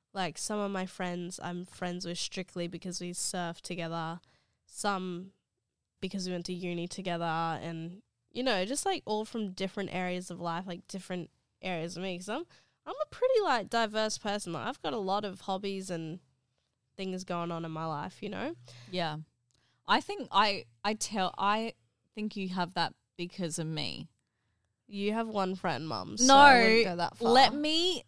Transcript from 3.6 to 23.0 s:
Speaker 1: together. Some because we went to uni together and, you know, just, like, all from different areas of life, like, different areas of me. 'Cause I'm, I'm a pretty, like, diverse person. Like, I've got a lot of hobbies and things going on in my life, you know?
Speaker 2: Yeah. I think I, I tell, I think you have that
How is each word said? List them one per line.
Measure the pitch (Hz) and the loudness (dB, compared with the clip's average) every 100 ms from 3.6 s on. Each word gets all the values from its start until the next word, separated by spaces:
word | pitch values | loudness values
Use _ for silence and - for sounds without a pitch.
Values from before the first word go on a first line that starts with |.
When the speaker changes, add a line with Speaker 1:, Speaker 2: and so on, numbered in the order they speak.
Speaker 1:
together. | - 175 165 165 160 175 - _ _ _ _ | -10 -8 -6 -4 -6 -8 -12 _ _ _ _
Some | - 208 190 185 175 190 - _ _ _ _ _ _ | -4 -2 0 -2 -6 -10 -18 _ _ _ _ _ _
because | 185 196 180 | -6 -4 -4
we | |
went | 180 175 | -4 -4
to | |
uni | 180 180 170 180 | -6 -4 -4 -4
together | - 180 170 | -6 -4 -2
and, | 170 160 165 143 170 165 165 190 - _ _ | 0 0 -2 -2 -6 -6 -8 -12 -20 _ _
you | - | -4
know, | 262 196 190 | 0 2 0
just, | 285 392 | -2 0
like, | 370 - | -2 -2
all | 214 | -2
from | 220 226 202 | -2 -4 -4
different | 185 190 - 190 | -4 -4 -4 -4
areas | 185 180 180 180 | -2 -2 -4 -6
of | 175 | -6
life, | 170 170 185 | -4 -4 -6
like, | 175 - | -10 -10
different | 190 - 180 - _ _ _ | -10 -6 -6 -8 _ _ _
areas | 185 170 165 175 | -6 -4 -4 -6
of | |
me. | 190 180 | -6 -6
'Cause | 185 | -6
I'm, | 262 349 - _ _ 294 | -8 -8 -16 _ _ -10
I'm | 523 | -6
a | 605 | -6
pretty, | - 508 508 | 0 4 4
like, | 370 247 190 | 4 2 0
diverse | 233 220 214 220 - | 0 2 0 -2 -2
person. | 208 208 185 | -2 -4 -4
Like, | 160 202 | -4 -4
I've | 285 | -6
got | 311 | -4
a | 247 | -2
lot | 190 202 | 0 0
of | 208 190 | -2 -6
hobbies | - 190 202 196 190 | -4 -4 -4 -6 -6
and | 170 160 175 _ _ _ _ _ _ _ - | -6 -6 -10 _ _ _ _ _ _ _ -8
things | 190 185 | -6 -6
going | 185 175 170 | -4 -4 -2
on | 165 | -4
in | 165 | -6
my | 160 165 | -4 -4
life, | 147 185 - | -4 -6 -8
you | 208 | -8
know? | 196 262 339 - - - | -6 -6 -8 -14 -20 -8
Speaker 2:
Yeah. | 180 165 151 156 _ _ _ _ _ - | -4 -2 -4 -10 _ _ _ _ _ 2
I | 220 | 2
think | - 403 220 | 2 -6 0
I, | 190 214 190 - _ | 4 4 2 -6 _
I | 208 214 | -4 -2
tell, | - 208 185 - | -2 -2 -2 0
I | 202 214 226 - _ _ _ 220 | 0 0 -2 -8 _ _ _ -8
think | 214 208 | -6 -4
you | 190 | -4
have | 185 175 | -2 -2
that | - 147 - | 0 -2 -4